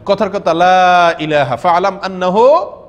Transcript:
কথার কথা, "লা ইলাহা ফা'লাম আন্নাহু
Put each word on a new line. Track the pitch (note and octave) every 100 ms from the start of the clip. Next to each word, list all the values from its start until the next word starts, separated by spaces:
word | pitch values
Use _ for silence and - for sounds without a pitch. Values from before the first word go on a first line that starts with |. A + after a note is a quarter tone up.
| -
কথার | G3 G#3
কথা, | G3 F3+
"লা | E3 F3+ F#3 F3+ F3+ E3+ E3
ইলাহা | D3+ D3 C3+ B2+
ফা'লাম | F3+ E3+ F#3+ F#3+
আন্নাহু | F#3+ F#3 F3+ F#3+ B3 D#4+ G4 -